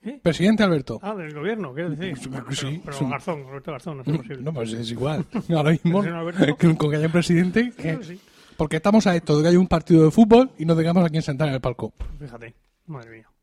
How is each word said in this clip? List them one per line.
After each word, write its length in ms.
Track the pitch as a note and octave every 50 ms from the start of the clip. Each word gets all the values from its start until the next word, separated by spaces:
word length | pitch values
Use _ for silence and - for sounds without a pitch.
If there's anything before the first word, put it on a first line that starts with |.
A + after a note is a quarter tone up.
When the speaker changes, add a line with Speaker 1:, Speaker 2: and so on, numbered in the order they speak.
| _
Speaker 1:
¿Eh? 140 | G#3+ C#4 C#4
Speaker 2:
Presidente 400 | _ F3 D#3+ - E3+ G3+ A3 G#3
Alberto. 360 | A3 F#3+ E3+ D3 C3 - A#2 G#2+
Speaker 1:
Ah, 120 | - G3 A3
del 180 | G3 E3+ D3+
gobierno, 400 | D3+ D3 D3 F#3+ A#3 A3 F#3+ C#3
quiero 180 | B2 C#3+ E3+ F3
decir. 200 | D3 D3 F3+ F#3+ D3+
Speaker 2:
Pues, 140 | B2+ - C3
pues, 140 | C3 C3+ A#2+ - C#3 C3
Speaker 1:
Pero, 100 | C#3 C3+
Speaker 2:
sí, 80 | D3 E3+ -
Speaker 1:
pero 120 | - C#3+ C#3
Speaker 2:
sí. 60 | C#3+ B2+
Speaker 1:
Garzón, 380 | C#3 C3+ - - E3+ D3 C#3
Alberto 240 | C3 C3+ C#3 C3+ -
Garzón, 240 | D3+ B2+ - F3+ D3+
no 60 | C3+
es 160 | B2+ - D3+ D#3+
posible. 240 | B2 - D3 C3
Speaker 2:
No, 100 | B2+ D3+
pues 200 | E3 C3+ A#2 A2+ A2+
es 160 | A2+ A#2 A2+
igual. 340 | A#2 A2 B2 C#3+ D#3 - - - - A#3
<laughs> 100 | - - E3+
Ahora 140 | D#3 C#3+ D3+
mismo, 300 | E3 - _ E3+ E3+ G3
Speaker 1:
Pero 20 |
si 60 | G#3 E3
no, 80 | E3+ E3+
Alberto. 360 | E3 E3+ E3+ F#3 - C4+ - -
Speaker 2:
con, 180 | - E3+ D#3+
con 140 | D#3+ D3+ D3+
que 60 | D3
haya 100 | D3+ D3+
un 60 | D#3+
presidente, 600 | D#3+ F3 E3 - F3 E3 F#3 F3+ E3+ A3 A#3+ B3 A3+
que 200 | - - E3 D#3+ D#3
Speaker 1:
Sí, 120 | G#3+ D3+ F3
sí. 60 | G3+ _ _ _ _ - _ _ -
Speaker 2:
Porque 180 | D#3+ D3 -
estamos 300 | D#3+ - G3+ G#3 A3 -
a 100 | G3+ F3+
esto 200 | E3+ - - D3+ D3
de 40 | D#3
que 40 | E3+
hay 80 | F3
un 100 | F3+ F#3
partido 380 | - - E3 - - F3 D#3+ D#3+
de 60 | D#3
fútbol 400 | - A3 A3+ G#3 A3+ A#3+ C4 C4 - -
y 60 | D#3+
no 100 | D#3+ E3+
tengamos 280 | D#3+ D#3+ E3 F3 F#3 F3
a 40 | E3+
quien 140 | D3+ D#3+
sentar 260 | D#3 - C#3+ C3 D#3 D3
en 60 | C3+
el 60 | C3
palco. 320 | B2 B2+ A#2+ - - G#2+ _ _ - - - C#3
Speaker 1:
Fíjate, 340 | D3 C3+ A#2 A#2 A2+ A2+ A2+ _ _ _ _ _ _
madre 240 | - D#3 C3 A2+ A2+
mía. 180 | A2+ A2+ A2 _ _ _